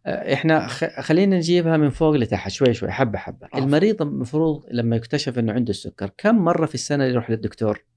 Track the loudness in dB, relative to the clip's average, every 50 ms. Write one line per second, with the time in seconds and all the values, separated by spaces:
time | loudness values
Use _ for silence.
0 | -8 -6 -6 -6 -4 -2 -2 0 2 2 2 2 0 -2 -6 -6 -6 -6 -6 -6
1 | -2 0 2 4 4 4 4 2 2 2 2 2 4 4 4 4 4 2 2 2
2 | 2 2 4 2 2 0 -2 -4 -4 -6 -2 2 2 2 2 2 -2 -4 -2 -2
3 | -2 -2 -2 -4 -8 -12 -14 -16 -16 -10 -6 -4 0 0 2 2 4 2 2 0
4 | -2 -4 -4 -6 -6 -4 -2 0 0 0 0 -2 -6 -8 -4 -2 0 0 0 0
5 | -2 -2 -4 -4 -2 -4 -2 -2 -2 0 0 0 0 -2 -2 -6 -8 -12 -10 -8
6 | -10 -10 -6 -2 2 2 4 4 4 2 2 2 0 -2 -2 -6 -6 -2 -2 0
7 | 0 0 0 0 -2 -2 -2 -4 -4 -6 -6 -4 -2 -2 -2 -4 _ _ _